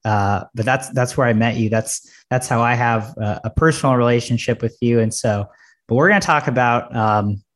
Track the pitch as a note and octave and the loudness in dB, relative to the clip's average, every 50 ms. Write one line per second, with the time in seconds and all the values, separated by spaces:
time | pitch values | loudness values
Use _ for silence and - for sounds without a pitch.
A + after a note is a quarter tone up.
0 | - A2 G#2+ G#2 G2+ G2 G2+ F#2+ - - - B2 A2 B2 C3 C#3 C#3 - - C3+ | -4 -2 0 0 0 0 -2 -2 -4 -6 -8 -4 -2 -2 -2 -2 -4 -4 -4 -2
1 | B2 B2 - - C3+ A#2+ A#2 G#2+ A2+ A#2 A2 A#2+ A2+ G#2+ A2 A2 A2 - - - | -2 -2 0 0 0 2 2 2 2 0 0 0 -2 0 0 -2 -2 -4 -8 -10
2 | - - - - _ - B2+ B2+ B2 - B2+ A#2 A#2 A#2 B2 A#2 B2 A#2 A#2 A2+ | -12 -16 -20 -20 _ -4 -4 -4 -2 -2 -2 0 0 0 0 0 0 0 0 0
3 | G#2 A2+ - - A2 G#2 G#2 - - A2+ - - D#3 D#3+ D3+ - - C#3 C3 B2 | -2 -6 -8 -6 -6 -4 -4 -6 -6 -6 -2 0 2 2 2 2 0 0 2 2
4 | A#2+ A#2+ A#2+ A#2+ A2+ - A#2+ A#2 - - A#2+ - - A2+ - _ - A#2+ A#2+ A#2 | 2 2 2 0 0 -2 -4 -2 -2 -2 -2 -2 -4 -6 -4 _ 0 0 2 2
5 | A2+ A2 G#2+ - - A#2+ G#2 G2+ G2 - - _ _ _ _ _ _ - A2+ B2 | 2 0 -2 -2 -2 -2 -2 -2 -4 -6 -10 _ _ _ _ _ _ -2 0 2
6 | D3 F#3 G#3 G3+ - - D#3+ D3 C#3 D3 B2 B2 B2 A#2+ A#2+ A#2+ - - - A#2 | 4 4 4 4 2 2 0 0 0 0 0 2 2 2 2 0 -2 -4 -4 -2
7 | A2 A2 G#2+ G#2+ G2+ G2+ G2+ G2 - _ _ | 0 2 2 2 0 0 -4 -6 -8 _ _